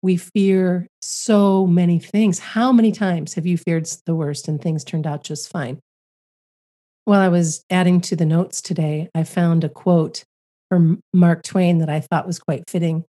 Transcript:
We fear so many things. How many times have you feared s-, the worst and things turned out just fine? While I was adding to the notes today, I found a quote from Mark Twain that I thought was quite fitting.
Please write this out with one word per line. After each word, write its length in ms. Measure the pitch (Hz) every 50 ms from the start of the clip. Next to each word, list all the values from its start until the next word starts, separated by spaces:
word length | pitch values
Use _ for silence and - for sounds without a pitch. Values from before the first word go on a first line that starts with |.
We 140 | - 185 185 175
fear 680 | - - _ 208 196 196 190 190 185 180 180 180 175 - _ _
so 680 | - - - - - - 220 208 202 196 190 190 190 180
many 320 | 170 180 180 170 170 165
things. 400 | - - - 208 220 208 175 -
How 320 | - - - 220 233 262
many 200 | 262 233 226 220 208
times 400 | - 214 190 175 165 147 147 -
have 120 | - 156
you 120 | 180 180 165
feared 260 | - - 165 165 160
s-, 180 | - - - _
the 100 | - 165
worst 320 | 160 160 143 147 139 - -
and 140 | 156 143
things 220 | - 170 160 156 -
turned 240 | - - 160 147 156
out 160 | 143 147 _
just 260 | - 147 147 - -
fine? 300 | - 175 139 120 135 160 _ _ _ _ _ _ _ _ _ _ _ _ _ _ _ _ _ _ _ _ _ _ _ _ _
While 140 | - 202 196
I 80 | 190 185
was 360 | 175 175 170 160 156 - _ _
adding 300 | 180 180 185 175 180 180
to 140 | 175 - -
the 100 | 156 170
notes 360 | 156 160 170 185 - - -
today, 480 | - - 185 165 160 151 151 151 160 - _
I 120 | 160 160
found 380 | 160 - - 170 170 165 165 160
a 40 | 151
quote 540 | 139 - - 185 180 170 151 143 160 - - _ _ _ _ _ _ _ _ _
from 320 | 185 180 165 160 165 - _ _ -
Mark 300 | 180 175 170 165 165 -
Twain 360 | - - 190 180 175 175 165
that 100 | 160 151
I 100 | 147 156
thought 260 | 139 - - 156 -
was 140 | 185 170 -
quite 300 | _ - 156 - 170 -
fitting. 340 | - 180 170 165 160 160 165 _ _